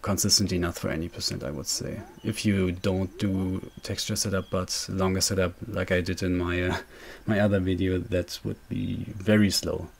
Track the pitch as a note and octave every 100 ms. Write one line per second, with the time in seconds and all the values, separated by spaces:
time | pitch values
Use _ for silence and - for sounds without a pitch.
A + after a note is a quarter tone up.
0 | - F#2+ G2+ - F#2+ F2+ F2 - - D2
1 | E2+ - - - - D2 - - - G#2+
2 | - - A2+ G#2+ A2 G2 F#2 F2+ G2+ F#2+
3 | F#2+ - G#2 F#2+ F#2 F#2+ - - - G2+
4 | - G#2 G#2+ F#2+ F#2 F#2 F#2 - - G2
5 | F#2+ F#2+ - F#2+ G#2+ - A#2 G2 F2+ F2+
6 | E2+ F2+ F#2+ F2+ F2 F2 F2+ F2+ - -
7 | - - - G#2 G#2 G2 F#2 F#2 F#2+ F#2
8 | - F2+ F2 - G#2+ G#2 - G2+ G2 G2
9 | G#2 G2+ F#2+ G#2+ G#2 F#2 D#2+ E2 F2 -